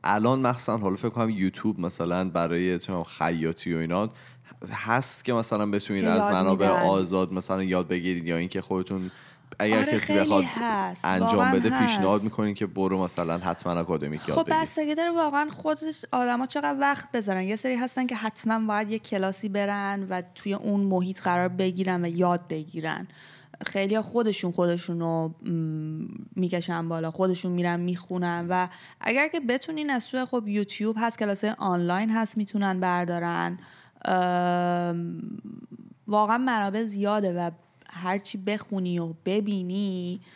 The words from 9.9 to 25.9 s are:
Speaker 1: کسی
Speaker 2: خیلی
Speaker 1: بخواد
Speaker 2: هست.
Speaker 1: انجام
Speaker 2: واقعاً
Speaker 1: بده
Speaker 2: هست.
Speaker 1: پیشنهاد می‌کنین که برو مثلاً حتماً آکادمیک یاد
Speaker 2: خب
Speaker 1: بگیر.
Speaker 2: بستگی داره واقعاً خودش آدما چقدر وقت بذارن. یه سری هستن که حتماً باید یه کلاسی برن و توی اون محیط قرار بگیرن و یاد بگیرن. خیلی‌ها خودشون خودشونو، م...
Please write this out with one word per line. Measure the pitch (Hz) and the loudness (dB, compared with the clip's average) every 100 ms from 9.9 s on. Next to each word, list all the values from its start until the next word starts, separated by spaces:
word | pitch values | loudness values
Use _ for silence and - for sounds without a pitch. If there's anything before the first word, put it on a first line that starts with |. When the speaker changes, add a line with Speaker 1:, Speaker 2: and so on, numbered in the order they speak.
Speaker 1:
کسی | - | 2
Speaker 2:
خیلی | - 302 | 2 2
Speaker 1:
بخواد | 302 - 262 | 4 4 2
Speaker 2:
هست. | 226 233 214 190 180 | 0 -2 0 -2 -2
Speaker 1:
انجام | - 190 226 220 | 0 2 4 4
Speaker 2:
واقعاً | 254 | 4
Speaker 1:
بده | - 110 | 4 4
Speaker 2:
هست. | 262 - | 4 4
Speaker 1:
پیشنهاد | 214 95 104 | 4 4 4
می‌کنین | 104 - 107 | 2 0 -2
که | 101 101 | 0 -4
برو | 98 95 95 | 0 2 2
مثلاً | 90 - 82 85 | 0 -2 -2 0
حتماً | 87 85 90 87 | -2 -2 0 0
آکادمیک | 85 82 73 78 - | 0 -2 -2 -6 -2
یاد | 78 | 0
Speaker 2:
خب | |
Speaker 1:
بگیر. | 330 320 | 2 0
Speaker 2:
بستگی | 320 - 302 | 0 -2 -2
داره | 302 339 | 0 0
واقعاً | 339 311 277 302 | 2 2 2 -2
خودش | - 311 311 311 302 - | -4 -2 -2 -4 -8 -4
آدما | 247 247 240 262 | -2 0 0 -2
چقدر | 294 294 277 | -2 -2 2
وقت | 277 269 - | 2 0 -2
بذارن. | 240 202 190 | -4 0 0
یه | 185 220 | 0 -2
سری | 262 254 | -2 -2
هستن | 247 - 254 | -2 -2 -2
که | 233 | -2
حتماً | 220 - 220 220 | -4 -4 0 0
باید | 220 208 214 | 2 0 0
یه | 220 | -4
کلاسی | - 202 190 190 214 | -2 0 0 -2 -2
برن | 196 202 202 202 202 190 | 0 0 0 -2 -4 -2
و | 185 180 | -4 -6
توی | - 202 | -8 -4
اون | 196 214 202 | -2 0 2
محیط | 196 185 180 190 | 4 2 0 -2
قرار | - 175 180 | 0 2 2
بگیرن | 180 185 180 185 180 | 2 0 2 0 0
و | 175 | 0
یاد | 170 175 175 175 | 2 4 4 0
بگیرن. | 160 151 165 160 151 190 - - - - - - | -6 -6 -6 -4 -4 -8 -16 -20 -20 -20 -10 -4
خیلی‌ها | 196 196 220 | -2 0 0
خودشون | 214 233 220 202 180 | 0 0 0 0 -2
خودشونو، | 175 175 175 175 170 165 165 160 | 0 2 0 -2 -4 0 0 -2
م... | 160 - 165 160 156 156 | -6 -4 -2 -2 -4 -6